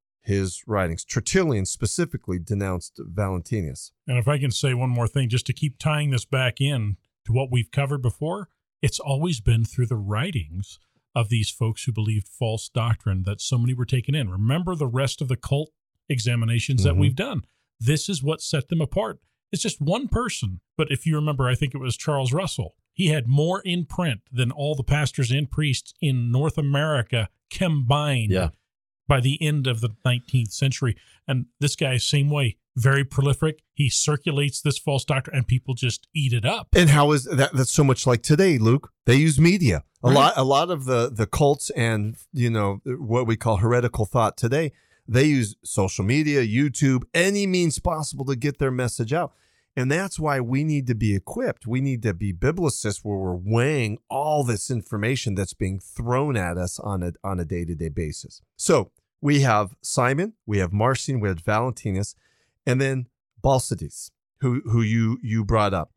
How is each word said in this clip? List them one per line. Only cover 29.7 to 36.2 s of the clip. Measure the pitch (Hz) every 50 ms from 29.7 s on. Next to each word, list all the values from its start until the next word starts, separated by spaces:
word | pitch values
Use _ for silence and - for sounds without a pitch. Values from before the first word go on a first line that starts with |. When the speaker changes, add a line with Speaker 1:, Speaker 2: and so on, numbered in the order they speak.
| 120 113
Speaker 2:
the | 117 110 - - -
nineteenth | 127 123 120 - - - 127 113 104
century. | - - 139 135 - - 135 120 101 - _ _ _ _ _ -
And | 135 127 117 - _ _
this | 143 143 -
guy, | - 147 131 127 120
same | - - 151 143 139 147
way, | 147 143 135 113 - - _ _ _
very | 127 110 135 139 139 139
prolific. | 135 - 143 135 143 127 - 160 156 151 - _ _ _
He | - 143 120
circulates | - - - 151 151 139 - 165 139 143 143 139 - -
this | - 147 131 -
false | - 143 139 127 -
doctrine | - 135 135 - - -
and | 127 120
people | - 123 127 - 135 127
just | - 131 117 - - - _ -
eat | 156